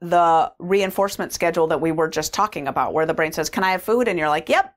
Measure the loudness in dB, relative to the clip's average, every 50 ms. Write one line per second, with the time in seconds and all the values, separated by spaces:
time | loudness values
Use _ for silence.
0 | -4 2 4 4 6 6 4 4 2 0 -4 -8 -4 0 0 0 0 0 0 0
1 | -2 -2 -2 -6 -8 -8 -4 -2 -2 0 2 2 2 2 2 0 0 0 0 0
2 | 0 0 -2 -4 -6 -4 -2 -2 -2 -2 -2 -6 -8 -4 -2 -2 -2 0 0 0
3 | 0 0 0 0 -2 -2 -2 -4 -6 -4 -2 0 0 0 0 0 0 0 0 0
4 | 0 0 0 0 0 0 0 0 0 0 0 0 0 -2 _